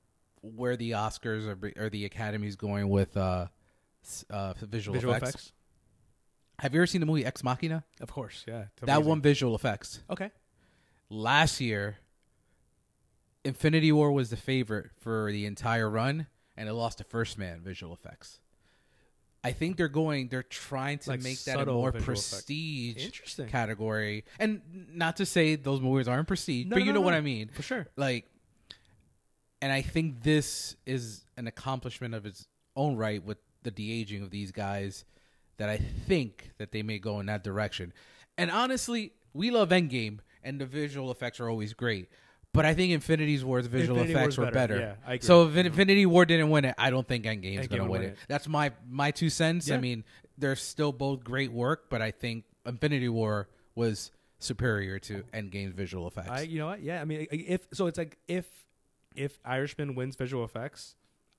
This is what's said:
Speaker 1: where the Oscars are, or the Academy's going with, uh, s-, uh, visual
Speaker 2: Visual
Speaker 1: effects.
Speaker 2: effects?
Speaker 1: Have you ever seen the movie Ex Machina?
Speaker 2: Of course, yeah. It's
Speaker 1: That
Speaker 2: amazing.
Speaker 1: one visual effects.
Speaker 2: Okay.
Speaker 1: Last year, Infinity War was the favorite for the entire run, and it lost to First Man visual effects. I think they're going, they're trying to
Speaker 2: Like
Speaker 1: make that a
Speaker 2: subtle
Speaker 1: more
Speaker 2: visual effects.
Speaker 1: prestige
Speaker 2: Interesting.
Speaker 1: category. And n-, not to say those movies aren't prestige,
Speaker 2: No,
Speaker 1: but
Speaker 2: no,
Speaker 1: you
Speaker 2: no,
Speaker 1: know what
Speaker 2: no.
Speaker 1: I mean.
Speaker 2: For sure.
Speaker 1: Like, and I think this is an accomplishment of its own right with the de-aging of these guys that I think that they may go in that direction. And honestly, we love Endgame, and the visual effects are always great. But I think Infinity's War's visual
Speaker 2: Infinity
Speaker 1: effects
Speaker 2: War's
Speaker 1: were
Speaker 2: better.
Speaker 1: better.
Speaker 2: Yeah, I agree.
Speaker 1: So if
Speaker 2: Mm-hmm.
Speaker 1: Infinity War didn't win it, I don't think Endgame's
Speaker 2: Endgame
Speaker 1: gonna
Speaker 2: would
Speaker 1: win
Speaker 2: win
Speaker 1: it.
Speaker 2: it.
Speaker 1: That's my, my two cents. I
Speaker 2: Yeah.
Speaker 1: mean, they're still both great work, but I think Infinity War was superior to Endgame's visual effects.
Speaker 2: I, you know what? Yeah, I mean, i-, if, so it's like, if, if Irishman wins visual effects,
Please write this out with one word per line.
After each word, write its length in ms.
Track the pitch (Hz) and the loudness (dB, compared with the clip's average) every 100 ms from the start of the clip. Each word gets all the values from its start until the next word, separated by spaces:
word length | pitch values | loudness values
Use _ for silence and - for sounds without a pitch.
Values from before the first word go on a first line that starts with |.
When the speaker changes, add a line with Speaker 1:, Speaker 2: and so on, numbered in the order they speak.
| _ _ _ _ | _ _ _ _
Speaker 1:
where 360 | 107 110 123 123 | -16 -4 -2 -2
the 140 | 117 | -2
Oscars 560 | 110 107 - 117 110 107 | -2 -2 -4 -4 -4 -4
are, 360 | 95 101 - 107 | -6 -8 -6 -6
or 40 | |
the 160 | 104 101 | -4 -6
Academy's 500 | - 110 107 104 98 | -6 -6 -4 -6 -4
going 320 | 104 101 101 | -2 0 4
with, 280 | 98 98 101 | 4 4 2
uh, 300 | 92 90 87 - _ _ _ _ | 0 0 -2 -10 _ _ _ _
s-, 220 | - - - | -16 -14 -10
uh, 240 | 101 98 92 | -8 -6 -8
visual 320 | 104 113 101 | -8 -6 -2
Speaker 2:
Visual 200 | 120 120 113 | -2 0 0
Speaker 1:
effects. 140 | 127 | 0
Speaker 2:
effects? 200 | - - _ _ _ _ _ _ _ _ _ _ - | -6 -12 _ _ _ _ _ _ _ _ _ _ -8
Speaker 1:
Have 140 | 139 147 | 0 4
you 40 | |
ever 60 | 170 | 4
seen 140 | 185 | 4
the 60 | 156 | 2
movie 180 | 156 127 | 2 0
Ex 180 | - | -2
Machina? 400 | 131 127 160 160 - - | -2 -2 -2 -4 -6 -14
Speaker 2:
Of 120 | 117 | -12
course, 300 | - 110 - - | -10 -10 -12 -12
yeah. 180 | 113 104 - | -10 -12 -6
It's 40 | |
Speaker 1:
That 160 | 120 143 | 2 4
Speaker 2:
amazing. 120 | 151 | 6
Speaker 1:
one 120 | 160 | 4
visual 340 | 143 139 127 110 | 4 4 2 0
effects. 480 | 127 101 - - - | 0 -4 -6 -16 -10
Speaker 2:
Okay. 200 | 180 196 - _ _ _ _ _ _ - | -8 -8 -12 _ _ _ _ _ _ -14
Speaker 1:
Last 500 | 107 113 143 165 - | -4 2 4 4 2
year, 380 | 123 107 101 104 _ _ _ _ _ _ _ _ _ _ _ _ _ _ | -2 -2 -4 -8 _ _ _ _ _ _ _ _ _ _ _ _ _ _
Infinity 480 | 143 127 156 160 156 | -6 0 4 6 8
War 200 | 151 147 | 8 6
was 180 | 139 120 | 4 0
the 80 | 117 | -4
favorite 520 | - 131 110 107 - - | 0 0 0 -4 -6 -10
for 320 | 113 113 107 | -4 -2 -2
the 140 | 104 104 | -2 -4
entire 440 | 101 120 117 110 | -4 0 0 2
run, 380 | 110 123 151 156 _ _ - | 0 0 -2 -6 _ _ -12
and 100 | 110 | -8
it 60 | |
lost 240 | 113 117 - | -4 -4 -6
to 40 | |
First 340 | - 117 113 - | -6 -4 -4 -4
Man 240 | 95 82 | -10 -10
visual 320 | 87 95 85 | -12 -12 -12
effects. 460 | 170 - - - - _ _ _ _ _ _ _ _ _ _ | -14 -18 -20 -20 -20 _ _ _ _ _ _ _ _ _ _
I 80 | 123 | -6
think 260 | 123 165 180 | -2 -2 0
they're 100 | 165 | 0
going, 420 | 143 160 143 127 | 0 0 -2 -4
they're 120 | 127 | -6
trying 560 | 123 - - 135 135 147 | -8 -12 -8 -6 -4 -6
to 120 | - | -6
Speaker 2:
Like 100 | 127 | -6
Speaker 1:
make 220 | 127 131 | -4 -6
that 140 | - 131 | -4 -2
a 20 | |
Speaker 2:
subtle 160 | 139 120 | 0 0
Speaker 1:
more 100 | 127 | 0
Speaker 2:
visual 220 | 117 135 | 0 -2
effects. 180 | 117 - | -2 -4
Speaker 1:
prestige 720 | 98 - 147 160 147 120 113 165 | -8 -8 -6 -6 -6 -6 -6 -10
Speaker 2:
Interesting. 420 | - - - 123 | -12 -14 -10 -4
Speaker 1:
category. 760 | 123 110 107 110 107 107 104 - - | -2 -2 -2 -4 -2 -2 -4 -10 -4
And 220 | 214 214 156 | -2 -2 -8
n-, 140 | 180 180 | -18 -14
not 240 | 170 165 165 | -4 -2 0
to 80 | 196 | 0
say 280 | 185 156 156 | 4 4 4
those 240 | 135 139 | 0 0
movies 260 | 131 135 123 | 2 2 2
aren't 200 | 127 160 | 0 0
prestige, 380 | 190 - 127 175 | -2 -2 -2 0
Speaker 2:
No, 40 | 226 | 2
Speaker 1:
but 40 | |
Speaker 2:
no, 60 | 196 | 4
Speaker 1:
you 80 | |
Speaker 2:
no, 60 | 208 | 4
Speaker 1:
know 60 | 180 | 4
what 60 | |
Speaker 2:
no. 60 | 165 | 4
Speaker 1:
I 40 | |
mean. 280 | 147 117 110 | 2 -4 -6
Speaker 2:
For 80 | - | -10
sure. 240 | 143 254 156 - | -6 -6 -6 -4
Speaker 1:
Like, 300 | 139 120 - _ _ _ - - _ _ _ _ _ _ _ _ | -2 -2 -6 _ _ _ -20 -20 _ _ _ _ _ _ _ _
and 100 | 139 | -2
I 100 | 135 | -2
think 420 | - 165 160 123 | -2 -2 -2 0
this 520 | 120 151 143 - - - - | 2 4 2 -4 -8 -12 -6
is 400 | 131 117 104 - - | -6 -6 -12 -16 -10
an 80 | 117 | -10
accomplishment 680 | - - 131 123 - 123 113 | -8 -6 -6 -6 -8 -8 -8
of 100 | 104 | -8
its 220 | 95 - _ _ - | -14 -18 _ _ -2
own 200 | 147 123 | 0 0
right 280 | 110 107 | 0 -2
with 140 | 90 107 _ _ | -6 -12 _ _
the 80 | 123 | -10
de-aging 520 | 101 107 113 107 104 | -6 -6 -4 -6 -8
of 80 | 98 | -8
these 200 | 101 98 | -8 -6
guys 540 | 95 101 101 98 98 - _ _ _ _ - | -4 -4 -2 -4 -8 -16 _ _ _ _ -6
that 120 | 104 | -2
I 80 | 107 | -2
think 760 | - - - 180 120 - - - | -2 -4 0 2 0 -6 -18 -14
that 140 | 104 | -8
they 120 | 107 | -6
may 140 | 107 107 | -4 -4
go 200 | 104 104 | -4 -4
in 80 | 98 | -2
that 160 | 107 | -4
direction. 500 | 101 98 104 - 90 - - - - - | -4 -2 -2 -4 -10 -12 -20 -20 -14 -4
And 140 | 175 | -2
honestly, 640 | 185 254 254 - 240 214 - _ | 0 0 -2 -2 -4 -4 -10 _
we 180 | 139 220 | -4 2
love 180 | 240 190 | 4 6
Endgame, 500 | 180 165 127 110 107 - _ | 4 4 0 -4 -6 -14 _
and 160 | - 139 | -10 -8
the 60 | 135 | -6
visual 460 | 139 147 139 131 | -4 -6 -4 -6
effects 280 | 123 123 - | -6 -6 -6
are 100 | 120 | -4
always 240 | 113 104 | -2 -4
great. 360 | 107 120 104 90 _ _ _ _ | -2 -2 -2 -4 _ _ _ _
But 140 | - 156 | 4 6
I 80 | |
think 200 | 160 185 | 6 4
Infinity's 500 | 165 - 160 151 147 | 2 2 2 4 0
War's 220 | 131 127 123 | 2 0 2
visual 320 | 127 120 120 | 2 4 4
Speaker 2:
Infinity 140 | 165 | 4
Speaker 1:
effects 240 | 160 127 131 | 4 4 2
Speaker 2:
War's 100 | 120 | 2
Speaker 1:
were 40 | |
Speaker 2:
better. 240 | 117 123 101 | 2 2 2
Speaker 1:
better. 40 | |
Speaker 2:
Yeah, 300 | 113 101 - | -2 -6 -6
I 40 | 127 | 0
agree. 100 | 127 | 8
Speaker 1:
So 160 | 175 | 10
if 60 | 165 | 10
Speaker 2:
Mm-hmm. 100 | 151 180 | 6 4
Speaker 1:
Infinity 380 | 156 196 196 190 | 6 6 8 10
War 200 | 175 170 | 10 10
didn't 240 | 165 151 | 8 6
win 140 | 151 135 | 6 4
it, 100 | - | 2
I 120 | 127 | 2
don't 160 | 127 123 | 2 0
think 180 | 123 110 | -2 -2
Endgame's 420 | 107 92 98 92 | -4 -4 -4 -2
Speaker 2:
Endgame 20 | |
Speaker 1:
gonna 140 | 98 | -2
Speaker 2:
would 80 | 95 | 0
Speaker 1:
win 100 | 95 | 0
Speaker 2:
win 80 | 95 | -2
Speaker 1:
it. 20 | |
Speaker 2:
it. 40 | 101 - | -6 -6
Speaker 1:
That's 180 | 143 - | -4 -2
my, 240 | 151 147 117 123 | 0 0 -2 -6
my 220 | 131 143 | -2 0
two 180 | - 165 | 2 0
cents. 400 | - 160 175 147 | 2 2 2 0
I 60 | 139 | 0
Speaker 2:
Yeah. 40 | |
Speaker 1:
mean, 220 | 127 117 110 - - - | 0 -4 -8 -18 -20 -4
they're 180 | 139 135 | -2 -2
still 360 | - - 147 | -4 -2 -2
both 300 | 123 139 135 | 0 -2 -2
great 280 | 123 127 135 | -4 -2 -2
work, 380 | 117 123 160 _ | 0 0 -2 _
but 120 | 120 | -2
I 100 | 110 | -2
think 340 | - 123 113 - _ - | -4 -6 -6 -10 _ -10
Infinity 440 | 123 151 147 123 | -2 0 2 2
War 400 | 113 110 104 98 _ _ - | 0 0 0 -4 _ _ -2
was 360 | 117 104 - - _ _ | 0 0 -6 -16 _ _
superior 600 | - 104 127 104 98 98 | -8 -2 0 0 -2 -6
to 240 | - 101 - | -8 -10 -8
Endgame's 400 | 110 101 98 98 | -10 -8 -6 -6
visual 340 | 90 92 92 87 | -6 -6 -6 -8
effects. 220 | - 87 | -8 -8
Speaker 2:
I, 120 | 127 | -8
you 180 | 160 160 | -6 -6
know 80 | 151 | -6
what? 140 | 208 | -6
Yeah, 200 | 139 175 | -6 -6
I 40 | 151 | -4
mean, 220 | 156 156 | -6 -6
i-, 40 | 156 | -6
if, 320 | 170 180 - | -2 -4 -4
so 140 | - 180 | -2 -2
it's 100 | 165 | -2
like, 200 | 160 - - | -6 -10 -6
if, 160 | 180 175 - - _ _ _ _ - | -6 -6 -14 -20 _ _ _ _ -8
if 200 | 139 - | -8 -8
Irishman 520 | 120 131 143 - 143 127 | -6 -4 -2 -4 -6 -4
wins 200 | 127 131 | -6 -6
visual 300 | 127 131 113 | -4 -4 -4
effects, 500 | 110 131 - - - _ _ _ | -6 -10 -12 -20 -20 _ _ _